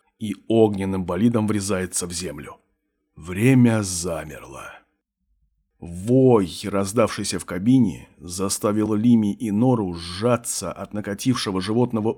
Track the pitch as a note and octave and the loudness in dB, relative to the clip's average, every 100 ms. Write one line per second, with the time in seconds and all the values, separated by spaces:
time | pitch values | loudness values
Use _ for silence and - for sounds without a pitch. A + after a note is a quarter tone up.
0 | _ - G#2+ - - A2+ A2 G2 G2 F#2+ | _ -12 -10 -8 0 4 4 4 -4 -4
1 | F2+ F2+ A#2+ A2+ G#2+ G#2+ G2 F#2+ F#2 - | -4 0 2 2 0 -2 -2 -4 -4 -6
2 | F2+ E2+ F2 D2 C#2+ - _ _ _ _ | -8 -8 -10 -10 -14 -18 _ _ _ _
3 | _ - D#2+ F#2 A#2+ C3 A#2+ A2+ G2 F2+ | _ -18 -10 0 4 6 6 4 -2 -6
4 | F2 D#2 D2+ C#2 - C2+ - - _ _ | -6 -6 -8 -14 -16 -16 -18 -20 _ _
5 | _ _ _ _ _ _ _ _ E2+ F2 | _ _ _ _ _ _ _ _ -14 -10
6 | G2+ C3 C3 A2+ F2+ - G2+ G2 G2 A#2 | 0 4 6 6 2 -4 -4 -2 -2 0
7 | G#2+ - G2+ F2 - F2+ G#2+ C3 G#2+ B1 | 0 0 -6 -6 -6 -2 4 4 4 -2
8 | - _ D2+ F2+ F#2+ - G#2+ G#2 G#2+ G#2+ | -14 _ -12 -6 -4 -2 -2 0 0 2
9 | A#2 A#2 G#2 G2+ A2+ G#2 B2+ A#2+ F#2+ E2+ | 4 4 4 -2 -2 0 2 2 -2 -6
10 | F2 F2+ A#2 A#2+ - - F2 - G2 G#2+ | -10 -4 -2 -2 -2 -8 -8 -10 -10 -8
11 | G#2 G2+ C3 B2 A2 F#2+ F#2+ A2+ A#2+ A2+ | -8 -4 -2 0 0 -4 -2 0 0 0
12 | A2 | -2